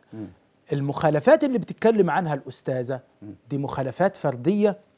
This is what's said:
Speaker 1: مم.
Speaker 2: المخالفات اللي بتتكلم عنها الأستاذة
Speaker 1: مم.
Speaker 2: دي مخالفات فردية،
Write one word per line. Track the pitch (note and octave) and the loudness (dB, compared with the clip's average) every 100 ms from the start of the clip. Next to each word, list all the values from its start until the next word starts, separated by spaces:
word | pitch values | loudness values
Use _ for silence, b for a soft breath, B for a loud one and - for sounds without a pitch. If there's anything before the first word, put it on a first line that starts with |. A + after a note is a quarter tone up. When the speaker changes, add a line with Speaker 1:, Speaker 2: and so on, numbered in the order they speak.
| - | -18
Speaker 1:
مم. | A2 F2+ - _ _ - | -14 -14 -16 _ _ -6
Speaker 2:
المخالفات | C#3+ C#3 C3+ D#3 D3+ B3 D#4 | -4 -4 0 0 2 4 4
اللي | C#4+ A#3+ | 4 -2
بتتكلم | - - A3+ A3 F3 | -6 0 2 4 2
عنها | D#3 E3 | 0 -2
الأستاذة | C#3 C3 - - B2+ A#2+ C3 _ - | -4 -8 -10 -6 -4 -4 -8 _ -20
Speaker 1:
مم. | G#2 G2+ - | -18 -16 -8
Speaker 2:
دي | C#3 | -6
مخالفات | C#3 - C3 - F#3+ - | -4 -4 -4 0 -2 0
فردية، | D3 B2 D3 G#3 G#3 G3+ _ | -4 -2 0 2 2 0 _